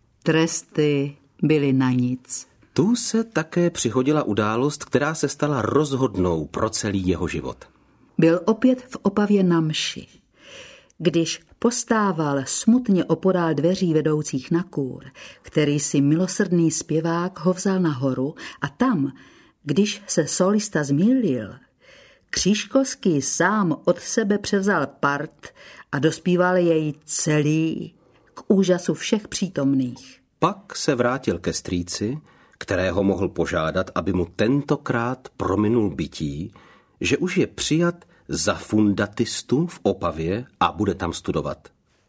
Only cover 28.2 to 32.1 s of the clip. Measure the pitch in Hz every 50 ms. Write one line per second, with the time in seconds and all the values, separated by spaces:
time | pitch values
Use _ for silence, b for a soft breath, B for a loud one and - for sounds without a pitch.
28.2 | _ _ - - - - 214 190 190 175 180 175 175 - 156 - - - - 214
29.2 | 214 - - - 202 170 - 160 139 135 139 135 131 123 117 - - - - -
30.2 | _ _ _ - - 175 202 196 - - - - - - 143 120 120 101 120 139
31.2 | - - 90 82 - - 80 - - - 92 87 87 90 - - 104 107